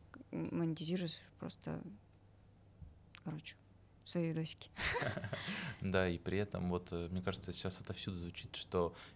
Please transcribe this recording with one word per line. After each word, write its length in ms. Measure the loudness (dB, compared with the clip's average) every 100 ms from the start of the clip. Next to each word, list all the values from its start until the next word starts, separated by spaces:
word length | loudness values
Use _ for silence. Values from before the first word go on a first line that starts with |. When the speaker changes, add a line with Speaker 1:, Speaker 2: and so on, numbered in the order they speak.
| -12 -16 -6
Speaker 1:
монетизируешь 920 | -2 0 2 2 2 0 0 0 -4 -12 -10
просто, 400 | -8 -6 -4 -4 -6 -12 -18 -20 -20 -20 -20 -20 -20 -16 -16 -16 -20 -8
короче, 320 | -6 -4 -8 -14 -20 -20 -20 -16 -2
свои 240 | 2 2
видосики. 400 | 2 0 -4 -10 -2 0 2
<laughs> 840 | 2 0 -2 -4 -2 -2 -4 -2
Speaker 2:
Да, 260 | 4 6 6
и 100 | 4
при 180 | 2 2
этом 320 | 2 2 2
вот, 200 | 2 2
э, 160 | -2 0
мне 120 | 0
кажется, 280 | 0 0 -2
сейчас 280 | -2 -2 -2
отовсюду 360 | -4 -4 -2 -2
звучит, 380 | -4 -6 -8 -8
что 380 | 0 4 4 2 -12